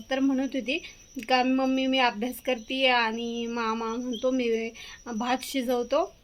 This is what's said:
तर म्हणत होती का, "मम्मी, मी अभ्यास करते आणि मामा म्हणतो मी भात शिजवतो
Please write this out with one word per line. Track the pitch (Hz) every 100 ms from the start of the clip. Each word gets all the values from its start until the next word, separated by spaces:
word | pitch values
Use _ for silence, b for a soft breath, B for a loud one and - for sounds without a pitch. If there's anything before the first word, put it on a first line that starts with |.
| 220
तर | 262
म्हणत | 269 262 269
होती | 269 220 311 B B B - -
का, | 254
"मम्मी, | 254 262 262 262 262
मी | 262
अभ्यास | 247 208 214 254
करते | - 240 220 262 262
आणि | 247 226 226 233 233 233
मामा | 233 226 226 226
म्हणतो | 233 254 226 254
मी | 254 240 226 226 226 B B - 220
भात | 240 254
शिजवतो | - 277 240 247 240 285 392 -